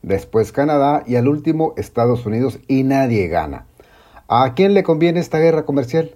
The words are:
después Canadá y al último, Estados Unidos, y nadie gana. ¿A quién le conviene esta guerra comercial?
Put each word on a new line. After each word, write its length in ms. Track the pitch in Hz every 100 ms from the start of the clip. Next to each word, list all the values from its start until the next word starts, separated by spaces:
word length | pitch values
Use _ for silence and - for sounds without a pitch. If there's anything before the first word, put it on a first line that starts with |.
después 520 | - 98 - 113 104
Canadá 500 | - 147 147 139 143 -
y 80 |
al 120 | 123 127
último, 460 | 151 160 156 160
Estados 500 | - - - 120 117
Unidos, 340 | 107 110 131 - -
y 160 | 135
nadie 440 | 135 135 131 110 87
gana. 380 | 82 76 69 - _ _ _ _ - -
¿A 240 | 113 127
quién 220 | 120 196
le 80 | 196
conviene 360 | 180 156 170 175
esta 200 | 160 156
guerra 260 | 165 160
comercial? 500 | 151 139 120 160 160